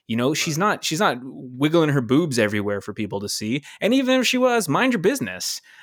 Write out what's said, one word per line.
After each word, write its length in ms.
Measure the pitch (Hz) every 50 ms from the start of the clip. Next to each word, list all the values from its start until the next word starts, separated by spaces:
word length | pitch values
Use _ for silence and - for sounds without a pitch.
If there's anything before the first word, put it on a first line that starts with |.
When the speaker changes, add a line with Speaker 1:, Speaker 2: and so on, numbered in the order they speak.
| _
Speaker 1:
You 120 | - 113
know, 160 | 117 123 139 156
she's 240 | - - 170 143
Speaker 2:
Right. 80 | 156 196
Speaker 1:
not, 180 | 214 165 - -
she's 160 | - 160 156
not 180 | 214 170 131 123 127
wiggling 680 | 135 117 139 143 123 127 127 143 156 165 175 156 147
her 100 | 139 139
boobs 360 | 120 107 127 156 180 156 120
everywhere 440 | 117 107 104 107 104 98 101 101 98
for 120 | - - 98
people 280 | 110 107 95 98 101
to 80 | 101 98
see. 340 | - - 110 107 127 147 - - - -
And 140 | - 202 254
even 260 | 269 262 247 262 262
if 80 | 226
she 100 | - -
was, 300 | 247 254 254 240 233 185
mind 240 | 139 143 180 240 262
your 100 | 240 190
business. 600 | 156 208 285 262 120 95 92 90 - - - - - - - -